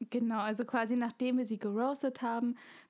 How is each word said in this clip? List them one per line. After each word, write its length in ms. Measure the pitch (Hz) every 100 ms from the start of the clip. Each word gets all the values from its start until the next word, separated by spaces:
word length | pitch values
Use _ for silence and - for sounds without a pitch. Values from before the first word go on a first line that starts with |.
| 220
Genau, 300 | 247 233 220
also 260 | 208 214 240
quasi 300 | 247 226 247
nachdem 420 | 233 - 254 254
wir 80 | 226
sie 140 | 214
geroastet 600 | 208 208 254 277 269 254
haben, 320 | 240 233 240 240 - - -